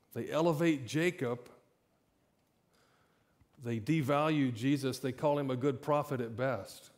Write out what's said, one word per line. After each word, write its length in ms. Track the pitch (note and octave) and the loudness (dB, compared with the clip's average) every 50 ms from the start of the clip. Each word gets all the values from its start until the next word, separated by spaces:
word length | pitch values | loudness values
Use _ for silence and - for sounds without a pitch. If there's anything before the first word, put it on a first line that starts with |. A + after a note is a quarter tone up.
| _ _ - | _ _ -8
They 160 | A2+ A2+ D2 | -8 -6 -2
elevate 560 | - D3 D#3+ F3 D#3+ D3 E3+ E3+ D#3 C#3 B2+ | 0 2 2 2 4 4 4 2 2 2 0
Jacob. 640 | G#2 G#2 D3+ E3+ F3+ - - C3 A#2+ B2 B2 - - - - _ _ _ _ _ _ _ _ _ _ _ _ _ _ _ _ _ _ _ _ _ _ _ _ _ _ _ _ _ _ _ _ _ _ _ _ _ _ _ - C3+ | -2 -2 0 0 0 0 0 -2 -4 -4 -4 -8 -12 -20 -20 _ _ _ _ _ _ _ _ _ _ _ _ _ _ _ _ _ _ _ _ _ _ _ _ _ _ _ _ _ _ _ _ _ _ _ _ _ _ _ -12 -6
They 160 | A#2+ A#2 A2+ | -6 -4 -2
devalue 760 | G2+ B2 D#3 E3 C#3+ A#2+ C#3+ C#3+ D3+ D#3 D#3+ D3+ C#3 B2+ A#2+ | 0 0 0 2 2 2 2 4 4 4 4 4 2 2 0
Jesus. 460 | G#2+ A#2 C3+ D3 C#3 C3 C3 B2 - | 0 0 0 2 2 0 -2 -4 -2
They 140 | - C3 B2 | -4 -4 -4
call 260 | - - D3+ D3 C#3+ | 0 0 0 2 2
him 120 | C#3+ C3+ | 0 -2
a 60 | C3 | -2
good 240 | B2+ A#2+ D3 C3+ C3 | 0 0 0 -2 -2
prophet 400 | - - D3 D3 C#3 - C#3 B2 | 0 0 0 0 0 0 -2 -4
at 160 | A#2+ A2+ A2+ | -4 -4 -4
best. 540 | G#2+ B2+ C3+ B2 G2+ F#2+ - - - - - - | -4 -2 -2 -2 -4 -6 -10 -14 -18 -20 -20 -20